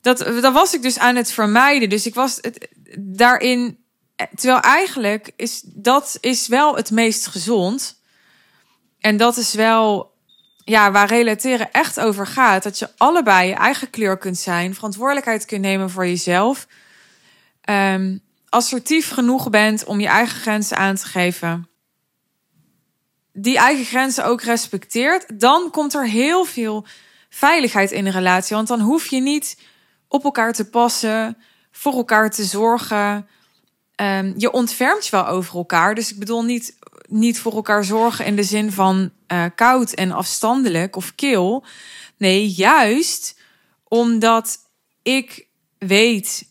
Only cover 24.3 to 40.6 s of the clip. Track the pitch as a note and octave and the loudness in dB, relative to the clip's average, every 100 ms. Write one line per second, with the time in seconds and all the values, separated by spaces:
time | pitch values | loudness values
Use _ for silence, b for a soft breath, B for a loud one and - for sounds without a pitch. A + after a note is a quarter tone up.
24.3 | A#3+ A#3+ A#3 - G3 - A3+ C4+ F4+ - | -2 -2 -4 -4 -10 -6 -2 0 0 -4
25.3 | G#3+ A#3 D#4 F4 - D4 D4 B3 A3 C#4 | 0 4 4 2 -4 -4 -2 -2 0 2
26.3 | F4+ F4+ - A3+ G#3+ G#3 b b b b | 0 -2 -4 -6 -6 -10 b b b b
27.3 | - C#4+ E4 B3+ G#3 G3 - G3 F#3+ F#3 | 0 2 2 2 0 0 0 -2 0 2
28.3 | F3+ F#3+ G#3+ A3 A#3+ G#3+ D#4+ - C4 C4 | 0 0 -4 -2 0 2 0 -2 -2 0
29.3 | D4 - - b b b b _ C#4 C#4+ | -2 -4 -14 b b b b _ -2 -2
30.3 | C#4 A3+ A#3 G#3+ A#3+ A#3+ - A3+ A3 A3 | -2 -2 -2 -4 0 0 0 -2 -2 -4
31.3 | A3+ b b b - D4 B3+ A#3 A3 A3 | -8 b b b -6 -4 -2 2 2 2
32.3 | G#3+ G3 G3 A3+ A#3 - G#3+ G3+ G#3 G3 | 0 -6 0 0 0 -2 -2 -2 -4 -10
33.3 | _ _ _ _ _ _ - G3+ G3 F#3+ | _ _ _ _ _ _ -6 -4 -2 -4
34.3 | F#3+ A#3 B3+ A#3 - B3+ G#4 - G3+ F3+ | -2 -2 0 -2 0 0 0 0 0 0
35.3 | F#3 F3 F3 F3 E3+ F3 G#3+ A3 G3+ G3+ | -4 -4 -8 -2 2 2 0 -6 -8 -6
36.3 | A#3 A#3 A#3+ A#3+ _ - _ - G#3+ A#3 | -4 -2 -4 -6 _ -20 _ -6 0 2
37.3 | A#3 A#3 G#3+ G#3+ G#3 F#3+ A3 A#3 A#3 - | 2 -4 -6 0 0 0 2 0 0 -4
38.3 | G3+ G3 G#3+ G#3+ G3 F#3+ F#3+ F#3+ _ _ | -2 -2 -2 -2 0 2 2 -2 _ _
39.3 | F3+ E3+ - A#3 B3+ A#3 - F#3 - F#3 | -4 -2 2 4 4 0 -2 -4 -4 -6
40.3 | - A3 C4 | -2 0 0